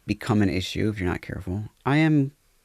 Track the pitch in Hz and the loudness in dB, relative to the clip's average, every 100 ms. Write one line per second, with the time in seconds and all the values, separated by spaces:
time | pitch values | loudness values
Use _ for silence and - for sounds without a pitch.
0 | - 101 - 107 98 90 92 - 101 107 | -6 -6 0 2 4 0 -4 -2 -2 -2
1 | 90 - - - 90 95 107 _ - 147 | -2 -4 -6 -10 -6 -6 -8 _ 0 2
2 | 160 151 135 - _ _ | 4 4 2 -4 _ _